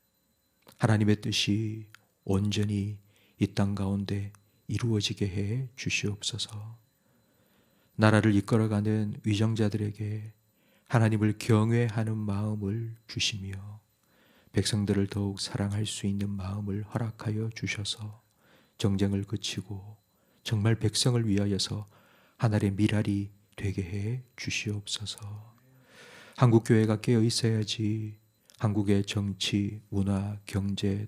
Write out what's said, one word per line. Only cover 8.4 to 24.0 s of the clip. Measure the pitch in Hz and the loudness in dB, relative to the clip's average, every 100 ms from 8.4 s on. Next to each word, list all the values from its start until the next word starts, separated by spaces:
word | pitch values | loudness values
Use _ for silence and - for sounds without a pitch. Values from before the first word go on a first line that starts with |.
| 98 113 110 104 107 107 104 104 | 2 2 2 0 0 0 -2 -4
위정자들에게 | 110 104 110 110 104 104 104 - 104 107 110 - _ _ _ _ - | -2 0 2 2 0 0 -4 -4 -6 -6 -10 -16 _ _ _ _ 0
하나님을 | 117 110 110 107 107 | 4 4 4 2 2
경외하는 | - 107 110 117 120 107 110 110 | 4 4 4 2 2 0 -2 -2
마음을 | 104 101 107 107 98 113 113 113 - | -2 -2 -2 -2 -2 -4 -6 -10 -10
주시며 | 120 - 104 95 98 101 107 _ _ _ _ _ _ _ | -4 -4 -4 -8 -10 -12 -18 _ _ _ _ _ _ _
백성들을 | - 95 104 101 98 98 | 0 0 2 2 2 2
더욱 | 104 101 98 | 0 -2 -4
사랑할 | - - 101 101 104 | -6 -2 -2 -2 -4
수 | - 101 | -4 -4
있는 | 101 101 | -2 -2
마음을 | 101 95 101 101 98 | -4 -6 -6 -4 -6
허락하여 | 104 113 113 - 113 107 110 | -6 -6 -6 -6 -4 -4 -4
주셔서 | - - - 101 - 107 - _ _ _ _ _ - | -6 -6 -6 -6 -8 -10 -14 _ _ _ _ _ -4
정쟁을 | 104 98 101 98 101 | 0 2 2 0 -2
그치고 | 104 - - 98 98 104 107 _ _ _ _ | -6 -6 -8 -10 -12 -14 -20 _ _ _ _
정말 | - 110 107 113 | -4 0 2 2
백성을 | 107 - 131 120 113 | 0 0 2 2 2
위하여서 | 98 101 95 - 101 104 _ _ _ _ - | 2 2 0 -2 -6 -8 _ _ _ _ -2
하늘의 | 117 104 104 | 2 2 2
미랄이 | 98 104 107 107 101 98 - _ - | 2 2 2 0 -2 -4 -10 _ -6
되게 | 101 95 | -4 -4
해 | 85 101 | -4 -4